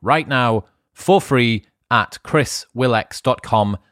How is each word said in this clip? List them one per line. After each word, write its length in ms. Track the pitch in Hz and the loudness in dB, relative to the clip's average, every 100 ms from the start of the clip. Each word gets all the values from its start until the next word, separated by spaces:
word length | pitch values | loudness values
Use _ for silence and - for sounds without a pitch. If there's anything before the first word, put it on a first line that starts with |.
right 240 | 107 151 160 | 0 0 0
now 380 | 135 123 113 - _ _ | 0 0 0 -4 _ _
for 260 | _ - 190 | _ 2 2
free 460 | - 131 120 110 - _ _ | 2 0 2 0 -4 _ _
at 300 | 117 - - | -2 -2 -8
chris 460 | - 156 127 - - 120 | -4 -2 -2 -6 -12 -2
willx 440 | 127 113 - - | 0 0 -4 -6
dot 180 | - 123 | -4 -4
com 380 | - 113 101 101 - | 0 0 0 -4 -10